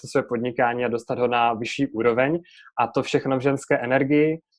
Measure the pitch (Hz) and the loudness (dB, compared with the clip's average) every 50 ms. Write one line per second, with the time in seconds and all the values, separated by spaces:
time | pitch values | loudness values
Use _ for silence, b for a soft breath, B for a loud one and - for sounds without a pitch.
0 | - 127 - 139 127 - 123 117 120 123 117 - 127 120 120 123 123 120 117 113 | -8 -4 -2 -2 -2 -2 -4 -4 -4 -4 -2 0 0 0 0 -2 -2 -2 -4 -4
1 | - - 127 120 123 120 120 120 117 117 117 107 120 113 - - 139 139 - 110 | -4 -6 -4 -2 0 0 2 2 2 2 0 -2 -4 -6 -4 -4 -4 -4 -2 0
2 | 113 120 113 120 131 139 160 175 170 b b b b b b - 120 117 - 139 | 2 2 4 4 2 2 0 -2 -4 b b b b b b -2 -2 0 0 -2
3 | 131 - - 139 - 135 135 131 123 143 135 131 - - 143 139 123 120 127 135 | -2 0 -2 -2 0 0 -2 0 0 0 -2 -2 -2 -2 -2 0 0 2 2 2
4 | 139 135 147 147 151 156 156 165 _ _ _ | 2 2 2 4 4 2 0 -4 _ _ _